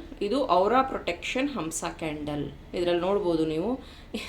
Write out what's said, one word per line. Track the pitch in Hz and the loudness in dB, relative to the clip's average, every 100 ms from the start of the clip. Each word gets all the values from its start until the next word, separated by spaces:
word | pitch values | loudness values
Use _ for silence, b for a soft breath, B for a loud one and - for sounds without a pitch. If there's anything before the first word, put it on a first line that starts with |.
| - - | -6 -4
ಇದು | 202 247 277 | 0 0 4
ಔರಾ | 175 196 247 | 4 6 4
ಪ್ರೊಟೆಕ್ಷನ್ | 262 196 - 165 - 254 285 | 4 0 -4 -4 -4 -2 -2
ಹಂಸ | 247 156 - 170 165 | -2 -4 -4 -6 -4
ಕ್ಯಾಂಡಲ್. | 160 151 147 147 143 - - | -6 -4 -4 -4 -4 -8 -8
ಇದ್ರಲ್ಲಿ | 190 175 175 | -2 2 2
ನೋಡ್ಬೋದು | 175 202 175 165 160 | 4 2 4 4 2
ನೀವು, | 156 196 262 B B B 226 | 2 0 -2 B B B -10